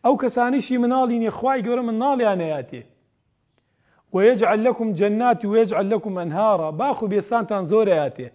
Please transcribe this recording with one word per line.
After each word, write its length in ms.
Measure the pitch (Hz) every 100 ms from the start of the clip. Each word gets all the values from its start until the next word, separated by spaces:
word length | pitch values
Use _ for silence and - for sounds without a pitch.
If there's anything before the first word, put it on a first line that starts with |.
| 233
ئەو 100 | 262
کەسانیشی 560 | 254 247 240 269 - 254
مناڵی 340 | 240 262 254 233
نیە، 60 | 226
خوای 340 | - 254 262
گەورە 200 | 220 240 240
مناڵیان 500 | 220 262 269 220 185 165
ئەیاتێ. 360 | 151 127 123 110 _ _ _ _ _ _ _ _ _ _ _ _
«ويجعل 500 | 185 208 247 202 214
لكم 300 | 233 - 226
جنات 520 | 170 202 208 247 240 214
ويجعل 440 | 220 220 220 196
لكم 280 | 214 220 185
أنهارا.» 540 | 170 160 214 190 156
باخ 320 | 151 269 -
و 40 | 220
بێستانتان 560 | 208 202 233 208 208
زۆر 240 | 170 214 208
ئەیاتێ. 420 | 165 143 - 123